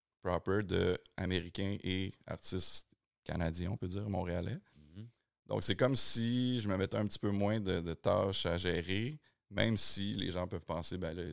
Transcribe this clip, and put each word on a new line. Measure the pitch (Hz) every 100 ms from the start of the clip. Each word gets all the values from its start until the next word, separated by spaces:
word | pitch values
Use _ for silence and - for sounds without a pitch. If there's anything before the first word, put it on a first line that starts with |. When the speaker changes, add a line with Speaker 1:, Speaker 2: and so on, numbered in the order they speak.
| _ _
Speaker 1:
proper | 92 87 - 98
de | 98 92 92 90 - -
américains | 90 92 85 - 98 98
et | - 92 95 - -
artistes | 85 - 92 - - - _ _ _
canadiens, | - 82 82 82 87
on | -
peut | 92
dire, | 95 104
montréalais. | 92 90 87 92 143 - -
Speaker 2:
Mhm. | 73 87 117 _ _ _ -
Speaker 1:
Donc, | 104
c'est | - 95
comme | 127 135
si | - 117 117 123 123 123
je | 101
me | 95
mettais | 98 110
un | 104
petit | -
peu | 104
moins | 101 101 110
de, | 95 90
de | 85
tâches | 82 - 95 98 95 90
à | 87
gérer, | 90 85 85 98 117 151 _ _ -
même | 101 107 110
si | - - 98
les | 104 92
gens | 90 90
peuvent | 90 -
penser, | 82 85 -
ben | 82 85
là, | 87